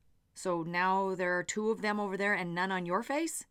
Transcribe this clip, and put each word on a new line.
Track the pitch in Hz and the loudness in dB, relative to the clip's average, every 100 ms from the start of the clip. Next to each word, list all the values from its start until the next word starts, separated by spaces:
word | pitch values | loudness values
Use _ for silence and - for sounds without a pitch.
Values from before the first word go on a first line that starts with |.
| _ _ _ | _ _ _
So | - 185 175 | -8 -2 0
now | 165 175 185 190 190 | 0 2 4 4 2
there | 185 180 180 | 0 2 2
are | |
two | 175 214 214 | 0 -2 0
of | 208 | 0
them | 208 208 | 0 0
over | 202 190 | -2 0
there | 202 | 0
and | 196 175 | 0 0
none | 170 185 | -2 0
on | 190 170 | 0 0
your | 185 | -2
face? | 233 277 320 - - | 0 -2 -2 -6 -12